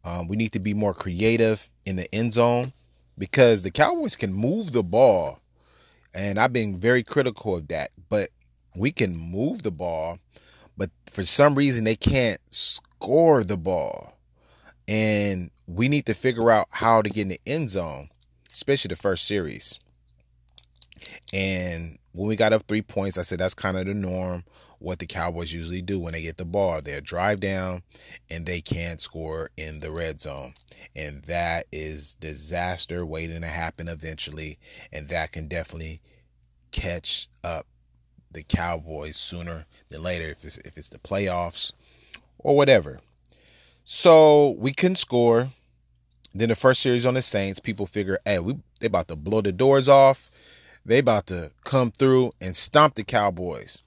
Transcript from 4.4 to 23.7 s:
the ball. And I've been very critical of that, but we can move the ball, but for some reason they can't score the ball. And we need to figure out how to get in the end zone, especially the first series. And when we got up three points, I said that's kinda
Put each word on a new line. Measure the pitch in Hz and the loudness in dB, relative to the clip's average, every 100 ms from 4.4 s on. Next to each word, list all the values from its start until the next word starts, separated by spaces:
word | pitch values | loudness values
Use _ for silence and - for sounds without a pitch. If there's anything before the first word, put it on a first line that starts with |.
| 117 202 202 | -2 -2 -2
the | 120 | -2
ball. | 92 101 131 95 78 62 _ _ _ _ _ _ _ | 0 6 6 6 0 -8 _ _ _ _ _ _ _
And | 90 101 98 | -8 -4 2
I've | 127 | 2
been | 123 107 92 | 2 -2 -2
very | 107 127 | 2 2
critical | 117 - 127 110 110 90 | 2 0 0 -2 -4 -4
of | 76 | -4
that, | 82 69 - - | -6 -6 -10 -4
but | 107 95 _ _ _ _ 90 | -2 -2 _ _ _ _ -4
we | 117 | -2
can | 165 104 85 | 0 -2 -2
move | 82 92 139 240 | -8 -4 -4 -4
the | 123 | -8
ball, | 82 90 82 80 85 _ - _ _ _ - | -6 -6 -6 -6 -10 _ -20 _ _ _ -8
but | 98 _ - | -8 _ -16
for | - | -4
some | 92 - 147 | 0 6 6
reason | 139 143 120 | 6 2 2
they | 110 113 | 0 0
can't | - 139 120 82 _ | 2 2 0 -2 _
score | - - - _ _ - 143 160 151 | -4 -2 -4 _ _ 0 4 6 6
the | 95 98 | 4 -2
ball. | 85 90 64 50 50 _ _ _ _ _ - _ - | -2 -2 -2 -8 -14 _ _ _ _ _ -20 _ -4
And | 107 110 107 101 95 87 _ - | 0 0 0 0 -4 -8 _ -12
we | 87 123 | -2 0
need | 147 - | 0 -2
to | |
figure | - 131 117 117 | -2 -2 2 2
out | 110 - | 2 0
how | - 113 113 | -2 4 4
to | 104 | 4
get | 101 | -2
in | 98 | -4
the | 90 - | -6 -6
end | 151 139 | -4 -4
zone, | 95 85 69 71 _ _ _ _ | -4 -6 -8 -14 _ _ _ _
especially | - - 139 - | -12 -2 -2 -2
the | 87 | -4
first | 101 90 - | -2 -2 -2
series. | 104 80 50 - - _ _ _ _ _ _ _ - _ _ - - - - - | -2 -4 -6 -6 -6 _ _ _ _ _ _ _ -20 _ _ -18 -16 -20 -18 -8
And | 95 95 92 90 85 82 - _ | -4 -2 -2 -4 -6 -10 -14 _
when | 85 104 | -6 -4
we | 107 | 2
got | 110 | 2
up | 110 - | 2 0
three | 107 | -4
points, | 104 - 98 92 | -2 -4 -4 -2
I | |
said | 87 90 | -4 -2
that's | 92 - | -2 -2
kinda | 98 | -2